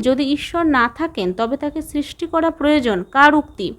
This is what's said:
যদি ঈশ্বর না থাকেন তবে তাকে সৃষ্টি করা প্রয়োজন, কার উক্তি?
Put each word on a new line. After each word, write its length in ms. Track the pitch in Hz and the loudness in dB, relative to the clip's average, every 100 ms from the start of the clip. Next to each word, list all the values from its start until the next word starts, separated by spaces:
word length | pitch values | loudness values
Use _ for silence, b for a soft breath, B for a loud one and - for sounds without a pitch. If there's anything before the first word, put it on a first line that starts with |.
যদি 320 | 233 262 277 | 2 0 0
ঈশ্বর 340 | 294 - 339 330 | -2 -4 -2 2
না 240 | 277 240 | 2 0
থাকেন 380 | - 330 320 185 | -2 -6 -4 -4
তবে 240 | 185 226 277 | -2 -4 -2
তাকে 260 | 294 311 | -4 -6
সৃষ্টি 440 | 302 294 285 - 330 | -6 -6 -6 -8 -4
করা 240 | 330 330 | -2 -2
প্রয়োজন, 540 | 320 285 302 240 190 190 | 0 2 2 2 -2 -2
কার 240 | - 285 | 4 6
উক্তি? 400 | 302 285 - 185 | 4 -2 -8 -8